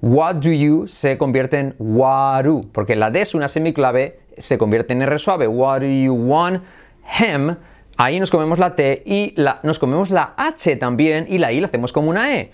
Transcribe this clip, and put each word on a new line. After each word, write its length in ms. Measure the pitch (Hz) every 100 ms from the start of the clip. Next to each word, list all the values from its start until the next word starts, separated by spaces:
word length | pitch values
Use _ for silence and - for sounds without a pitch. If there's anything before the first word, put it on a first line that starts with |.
What 340 | 120 127 160 175
do 160 | 147
you 360 | 160 147 151 185
se 300 | - 143 131
convierte 420 | 143 131 131 143
en 160 | 139 135
waru, 880 | 110 110 131 135 135 135 135 156 104
porque 240 | - 104 110
la 140 | 107
D 120 | 127
es 120 | 202
una 140 | 165 143
semiclave, 720 | - 160 156 135 123 131 - _ -
se 200 | - 131
convierte 360 | 110 110 -
en 80 | 123
R 160 | 135 147
suave. 300 | - 185 123
What 340 | 117 131 135
do 60 | 139
you 260 | 135 131
want 480 | 127 120 147 175 185 180 - - _ - -
him? 360 | 226 151 139 170 - - - -
Ahí 240 | 123 165
nos 120 | 190
comemos 260 | 175 156 165
la 180 | 180 175
T 280 | 139 139 -
y 280 | 196 208 -
la, 240 | 143 -
nos 140 | 151 156
comemos 300 | 131 143 190
la 240 | 185 143 -
H 400 | 285 320 - 135
también 480 | 127 123 151 156 160
y 80 | 185
la 140 | 151
I 80 | 120
la 80 | 185
hacemos 260 | 120 123
como 160 | - 151
una 260 | 175 247 254
E. 160 | 107